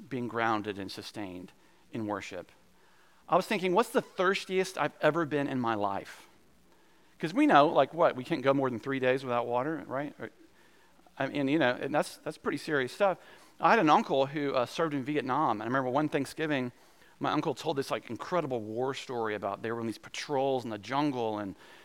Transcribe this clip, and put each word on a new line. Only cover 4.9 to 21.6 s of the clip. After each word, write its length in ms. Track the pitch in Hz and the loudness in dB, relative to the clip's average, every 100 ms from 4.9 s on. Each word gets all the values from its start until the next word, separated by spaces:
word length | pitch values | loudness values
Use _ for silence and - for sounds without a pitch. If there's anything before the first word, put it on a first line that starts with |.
| - | 2
ever 240 | 151 160 | 2 2
been 220 | 151 147 139 | 0 -2 -2
in 140 | 131 | -2
my 160 | 117 110 | 0 0
life? 500 | 101 98 - - - _ _ _ _ _ _ _ _ - | 0 -2 -8 -14 -20 _ _ _ _ _ _ _ _ -8
'Cause 120 | 160 | -2
we 140 | 220 302 | 2 6
know, 220 | 151 151 | 8 8
like, 260 | 165 135 | 6 4
what, 220 | 156 160 127 | 4 2 2
we 80 | |
can't 180 | 127 156 | -2 0
go 100 | 131 | 2
more 160 | 139 131 | 4 2
than 120 | 113 | -2
three 180 | 135 135 | -4 0
days 260 | 127 131 | 2 2
without 220 | 135 120 120 | 0 -2 0
water, 380 | 120 143 165 - | 0 -2 -6 -6
right? 260 | 127 147 - | -6 -6 -10
Or, 120 | 120 - - _ - _ _ _ _ - | -14 -14 -20 _ -20 _ _ _ _ -4
I 120 | 135 | -2
mean, 180 | 147 135 | 0 0
you 140 | 160 | 4
know, 180 | 127 - | 4 2
and 140 | 139 | 0
that's, 240 | 147 - - | 0 -2 -6
that's 120 | 151 - | -12 -8
pretty 220 | 233 151 | -6 -4
serious 340 | - 143 123 | -2 -2 -2
stuff. 240 | - 202 165 - - - - | 2 2 2 -6 -20 -20 0
I 100 | 165 | 4
had 80 | 226 | 6
an 100 | 156 | 6
uncle 380 | 170 214 139 135 | 6 4 2 0
who, 260 | 156 143 | 0 -2
uh, 140 | 135 120 | 0 -2
served 260 | - 165 | -2 -2
in 120 | 143 | -2
Vietnam, 480 | 127 147 127 131 151 | -2 -2 0 0 0
and 100 | 104 | 0
I 40 | 113 | -2
remember 220 | 135 127 | 0 0
one 200 | 135 151 | 0 0
Thanksgiving, 640 | 151 131 - 156 139 123 - - _ - - | 0 -4 -4 -2 -2 -4 -8 -20 _ -20 -6
my 100 | 135 | -2
uncle 240 | 143 156 | 0 -2
told 220 | 127 160 139 | -2 -2 -4
this, 120 | - | -2
like, 200 | 120 - | -4 -6
incredible 500 | 110 - 180 147 123 | -10 -4 -2 -2 -4
war 320 | 107 113 131 | -4 -2 -2
story 440 | 131 - 123 110 104 | -4 -6 -4 -2 -2
about 260 | 101 98 | -2 -4
they 80 | 113 | -4
were 100 | 117 | -4
in 60 | 113 | -4
these 100 | 104 | -6
patrols 680 | - - - 139 135 131 | -10 -10 -4 0 0 0
in 60 | 113 | -4
the 80 | 107 | -8
jungle 600 | 104 139 147 127 110 104 | -4 0 0 0 -2 -2
and 160 | 101 - | -6 -10